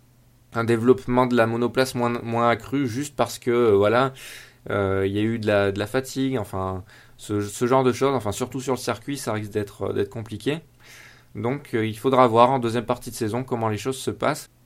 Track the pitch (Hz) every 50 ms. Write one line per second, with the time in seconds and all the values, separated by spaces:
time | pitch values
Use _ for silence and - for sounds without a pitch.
0 | _ _ _ _ _ _ _ _ _ _ - 113 117 110 117 113 117 123 127 123
1 | - - 123 123 127 123 123 120 113 113 117 117 120 117 117 131 131 127 - 123
2 | 120 120 120 117 - 117 113 117 117 117 117 113 - - 135 143 139 117 107 131
3 | 147 143 - - 123 101 - - - 123 120 120 120 113 101 98 101 104 113 123
4 | 135 131 131 - - - - - - - - _ - - 107 101 98 95 95 98
5 | 98 98 98 104 107 113 117 113 104 107 104 101 101 98 98 101 101 - - 131
6 | 131 - - 131 135 135 131 117 101 - - 95 95 95 95 92 90 - - -
7 | - - - - - - 104 104 104 101 - - 123 120 131 135 131 127 120 120
8 | 131 139 139 123 110 104 98 - 127 120 - 135 127 135 127 120 - - 113 110
9 | - 139 143 135 - 120 107 107 107 101 104 107 101 101 - - 101 101 101 104
10 | 101 - - 117 107 - 107 101 - 135 147 165 - _ _ _ - - - -
11 | - - - - _ _ - 107 107 120 135 143 139 - - 113 110 110 107 110
12 | - 131 127 127 127 120 110 117 120 123 135 131 120 117 110 120 110 - 123 -
13 | - 123 - - 113 107 107 123 131 - 127 117 113 110 107 101 - 131 135 -
14 | - 123 98 - - - 135 - - - _ _ _